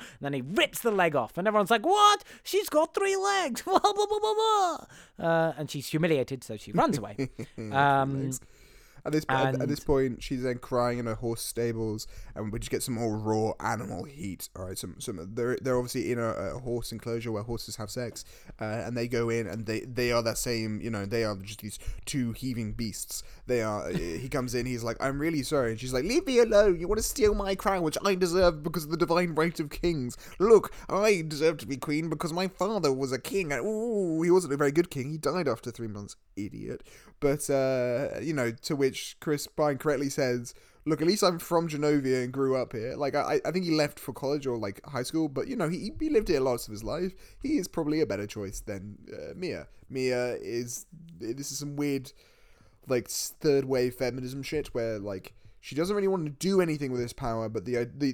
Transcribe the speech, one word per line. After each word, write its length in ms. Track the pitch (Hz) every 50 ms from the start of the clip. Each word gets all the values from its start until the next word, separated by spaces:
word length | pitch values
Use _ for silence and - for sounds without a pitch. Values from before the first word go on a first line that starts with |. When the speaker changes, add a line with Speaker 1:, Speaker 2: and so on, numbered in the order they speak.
| - - - -
Speaker 1:
then 120 | 143 143 143
he 80 | 139
rips 380 | 127 135 185 349 320 269 - -
the 100 | - 233
leg 240 | 214 196 180 170 147
off, 220 | 139 117 - - -
and 100 | 185 220
everyone's 240 | 208 214 202 -
like, 140 | 233 226 214
"What? 380 | 320 381 415 415 415 415 415 - - - - -
She's 260 | - - 392 415 -
got 240 | - 302 311 320 -
three 220 | 415 392 392 392
legs!" 460 | 381 381 392 403 392 359 285 226 -
<laughs> 40 | -
Blah, 140 | - 381 -
blah, 140 | - 415 403
blah, 260 | 392 415 403 427 415
blah, 140 | 415 427 427
blah. 440 | 427 440 440 427 415 381 349 320 - - - - - - - _ -
Uh, 360 | - 165 165 165 165 165 156 -
and 120 | 156 135
she's 160 | - 147 127 -
humiliated, 560 | - 156 165 175 160 139 123 - 135 131 -
so 140 | - 113 104
she 140 | - -
runs 260 | 107 190 285 330 190 143
away. 180 | 104 101 107
Speaker 2:
<laughs> 400 | - 135 123 - - 113 - -
Three 160 | - 113 107
Speaker 1:
Um, 520 | 120 135 143 143 139 139 135 135 139 135 135
Speaker 2:
legs. 180 | 131 131 - - - - - - - - - - - - - - -
At 40 |
this, 120 | 151 156 151 -
at, 320 | 131 131 131 135 131 131
at 60 | 139 147
this 80 | 147 -
Speaker 1:
and 80 | -
Speaker 2:
point, 380 | - 147 135 135 135 120 - -
she's 180 | - 139 127
then 160 | 123 131 123 120
crying 400 | - - 135 123 120 123 120 120
in 80 | 120
her 80 | 117 110
horse 300 | 104 117 117 117 113 -
stables, 640 | - - - 117 117 117 113 113 110 107 110 - - - - - - -
and 180 | - 110 107
we 60 | 101 117
just 140 | 110 -
get 100 | - 113
some 140 | - - 127
more 200 | 110 120 113 107
raw 360 | 107 107 107 110 110 110 110 - -
animal 440 | - 107 117 110 113 98 - 87 -
heat. 460 | - - 73 90 101 90 - - - -
All 100 | - 92
right, 100 | 92 95
some, 200 | - - 95 - -
some. 220 | - - 107 - 82 95 107
They're, 240 | 117 120 123 127 -
they're 160 | - 131 127 123
obviously 340 | 123 123 - 131 107 95
in 60 | 123 120
a, 120 | 117 113
a 280 | - - 90 95 71 131
horse 340 | 127 127 120 117 113 -
enclosure 400 | 120 110 - 120 117 117 113 120
where 120 | 110 104 104
horses 320 | 117 117 110 - - 104
have 160 | - 110 101
sex, 340 | - 127 123 113 - - - - - - - - - -
uh, 40 | 110
and 320 | 107 107 117 101 - 120 123
they 100 | 117 120
go 220 | 120 120 117 117
in, 160 | 117 117 113
and 220 | 95 85 113 110 113
they, 140 | 110 107
they 300 | - - 120 117 123 120
are 120 | 120 117 117
that 160 | 113 110 -
same. 420 | - 131 120 113 110 110 107 104
You 80 | - 117
know, 160 | 113 104 98
they 180 | 98 117 117 113
are 120 | 107 104
just 260 | 95 95 104 107 -
these 160 | - 104 - - - - - - -
two 260 | - - 143 123 117
heaving 420 | 110 - - 131 123 117 113 107 110
beasts. 480 | 117 117 110 92 - - - - - - - - - -
They 160 | - 123 120
are. 280 | 110 110 104 104 73 76
Uh, 40 | 90
he 340 | 160 - 85 82 87 123 135
comes 280 | 131 143 123 123 113
in, 100 | 127 120
he's 180 | 127 127 117 113
like, 140 | 117 113 -
"I'm 200 | - 135 135 143
really 240 | 147 165 165 147 127
sorry," 260 | - 151 143 127 113
and 100 | 113 113
she's 140 | 127 127 127
like, 120 | 127 135
"Leave 200 | 185 247 339 370
me 140 | - 262 233
alone. 400 | 240 220 220 202 208 208 180 165
You 80 | 170 185
want 100 | 214 214
to 60 | 226
steal 320 | - - - 220 208 208
my 180 | 208 202 196 196
crown, 300 | 190 - 214 196 185 170
which 160 | 156 151 - -
I 120 | 202 196
deserve 480 | 180 185 175 165 185 185 175 170 151 147
because 220 | 170 160 180 151
of 40 | 147
the 80 | 160 165
divine 380 | 170 156 165 170 180 175 160
right 240 | 143 156 175 160 -
of 100 | 160 147
kings. 480 | - - - 175 170 147 127 123 120 - - - - -
Look, 340 | 180 220 233 196 - - - - - -
I 340 | - 185 208 220 214 175 160 156
deserve 300 | 156 139 151 160 165 143
to 100 | 113 104
be 100 | 139 127
queen 320 | - - 147 151 160 165
because 240 | 156 151 - 165 156
my 140 | 175 190 190
father 440 | 185 - 180 196 226 208 165 143
was 200 | 135 131 139 131
a 80 | 127 127
king. 300 | - - - 196 190 151
And, 120 | 143 127 120
ooh, 600 | 202 220 214 220 240 226 208 196 170 160 160 165
he 80 | 175
wasn't 220 | 175 185 175 139 139
a 40 | 139
very 140 | 151 143
good 180 | 139 165 175 180
king. 220 | - 139 123 139
He 80 | 151 160
died 280 | - 139 147 185 175 139
after 220 | 117 - - 123
three 180 | 113 - 117 110
months, 260 | 104 101 101 95 - - _ _ _
idiot." 460 | - 104 104 - 110 104 104 120 - - - - - - - - -
But, 280 | - 143 139 147 - -
uh, 720 | 139 135 135 131 131 127 123 123 120 120 143 - - -
you 120 | 139 151 160
know, 180 | 143 123 117 117 117 -
to 120 | - 160
which 400 | 139 139 131 127 - - - - -
Chris 260 | - - 151 143 - -
Pine 300 | - - 151 151 143 131
correctly 320 | - 156 147 131 143 139
says, 440 | - - 139 127 123 123 120 120 - - - - _ _ -
"Look, 160 | 151 156 151
at 60 | 156 170
least 160 | 202 214 -
I'm 160 | 185 175 165
from 300 | - - 175 170 165 170
Genovia 520 | 151 143 147 151 151 147 135 131 131 127 123
and 80 | 123
grew 260 | 127 135 139 135 131 131
up 160 | 123 - -
here." 220 | 117 107 123 147 -
Like, 180 | 143 139 127
I, 240 | 143 - - 151 147 -
I 60 | -
think 120 | 156 185 185
he 80 | 170
left 280 | 156 156 147 147 - -
for 100 | - -
college 340 | 123 - - 135 143 151 135
or, 120 | 135 120 117
like, 280 | 107 101 98 - -
high 160 | - 139 127 127
school, 260 | - - 160 160 151
but, 180 | 135 139 135 -
you 80 | 277
know, 140 | 240 175 151
he, 220 | 175 165 - 214 330 -
he 120 | 294 311
lived 180 | 294 220 208 -
here 140 | 175 139
lots 260 | 131 135 123 113 - -
of 40 | 107
his 100 | 98 110
life. 300 | 107 120 160 180 190 - - - - - -
He 140 | - - 311 294
is 120 | 180 -
probably 320 | - - 160 147 151 156
a 40 | 151
better 220 | 110 101 98 101 104
choice 320 | - 107 101 95 101 -
than, 380 | - - 101 98 92 104 - - - - -
uh, 200 | - 73 - -
Mia. 340 | - 185 175 113 82 73 - - - - -
Mia 460 | 131 135 127 127 127 123 123 123 117
is, 520 | - - 90 113 117 123 120 120 - - - - - - - - -
this 360 | - 110 120 139 143 - 135
is 40 | 135
some 200 | 143 143 143 143
weird, 340 | 147 147 139 135 127 - - - - _ _ _ - - - - - - _ _ _ -
like, 180 | 131 123 113
s-, 280 | - - - - - - -
third 240 | - 156 143 139 131
wave 300 | 127 135 127 123 123 123
feminism 480 | - 135 123 120 131 127 123 131 139 131
shit 240 | - - 151 139 - -
where, 240 | 127 117 113 110 104
like, 340 | 98 104 101 95 - - - - - - - -
she 120 | - - 139
doesn't 220 | 135 165 185 208
really 120 | 208 196 190
want 180 | 190 185 160
to 40 | 151
do 300 | 143 - - 185 196 190
anything 300 | 180 165 156 151 147 135
with 100 | 127 123
this 100 | 123 120
power, 380 | - - 135 123 113 113 113 110
but 160 | 110 113 90
the, 100 | 127 123
uh, 100 | 120 120 120 - 139
the, 140 | 143 139